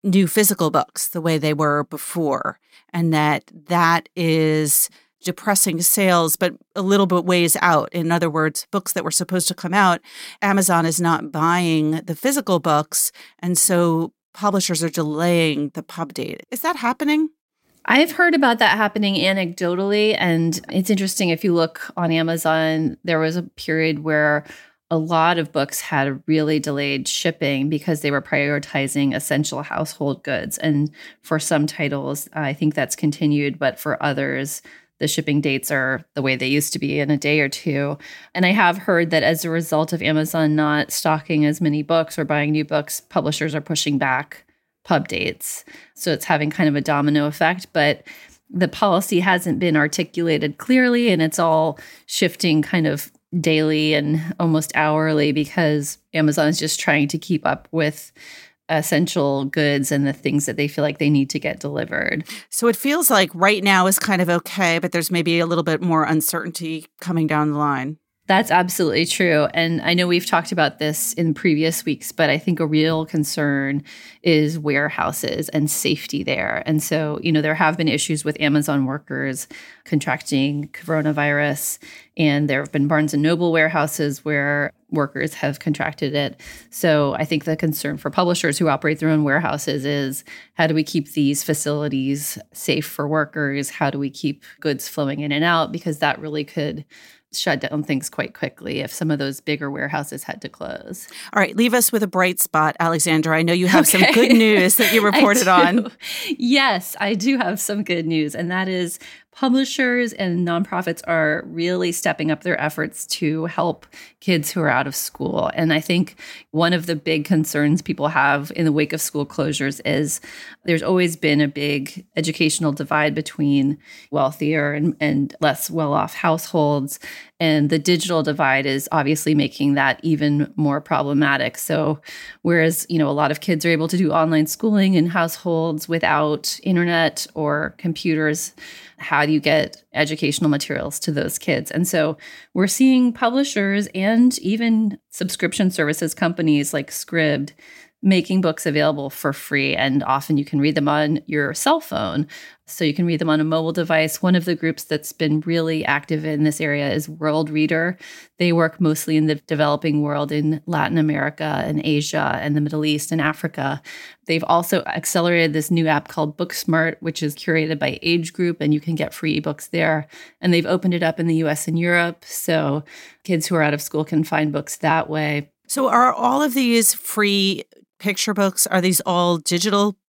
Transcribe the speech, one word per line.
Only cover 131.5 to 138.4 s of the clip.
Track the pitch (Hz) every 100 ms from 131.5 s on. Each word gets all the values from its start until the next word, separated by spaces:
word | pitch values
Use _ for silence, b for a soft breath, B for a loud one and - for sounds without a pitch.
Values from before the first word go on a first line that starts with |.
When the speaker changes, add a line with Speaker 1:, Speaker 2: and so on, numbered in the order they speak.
| -
Speaker 2:
So | - 156 151 151 B B B B
whereas, | - 170 160 160 -
you | 170
know, | 147
a |
lot | 143 147
of | 156
kids | - 180 170
are |
able | 160 160
to | 180
do | 180
online | 165 160 160 156
schooling | - 226 208 190
in | 185 170
households | 175 165 - 180 165 165 156 -
without | 165 - 147 151 147 - -
internet | - 180 175 170 160 - -
or | - 151 147 151 -
computers, | 175 160 185 156 156 151